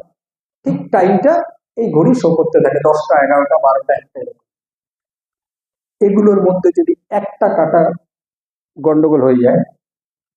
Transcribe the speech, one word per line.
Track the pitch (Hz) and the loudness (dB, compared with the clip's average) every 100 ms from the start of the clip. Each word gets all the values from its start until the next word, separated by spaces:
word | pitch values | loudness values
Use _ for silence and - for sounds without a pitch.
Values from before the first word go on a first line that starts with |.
| - _ _ _ _ _ | -10 _ _ _ _ _
ঠিক | 269 - - | -8 -6 -2
টাইমটা | 196 185 196 285 339 - - _ - | 0 2 2 0 0 -4 -16 _ -6
এই | 220 151 | -2 0
ঘড়ি | - | 2
শো | - 165 160 | 0 0 0
করতে | 156 156 | 0 0
থাকে, | 139 143 151 | 0 0 0
দশটা, | 151 - 156 | -2 0 0
এগারোটা, | 139 143 139 160 | 2 0 0 0
বারোটা, | 135 135 - 135 | 0 -2 -2 -6
একটা, | - 135 | -6 -16
এরকম। | 120 - _ _ _ _ _ _ _ _ _ _ _ _ _ _ _ _ 202 | -16 -18 _ _ _ _ _ _ _ _ _ _ _ _ _ _ _ _ 0
এগুলোর | 202 208 196 185 | 2 2 2 0
মধ্যে | 185 180 175 | 0 0 0
যদি | - - _ | -2 -4 _
একটা | 208 202 - 214 196 | -6 -6 -4 -2 0
কাঁটা | 151 170 - 175 _ _ _ _ _ _ _ - 147 | 0 0 0 -4 _ _ _ _ _ _ _ -4 0
গন্ডগোল | 151 156 151 131 | 0 2 2 2
হয়ে | 127 | 2
যায়, | 120 180 - _ _ _ _ _ _ | 2 0 -4 _ _ _ _ _ _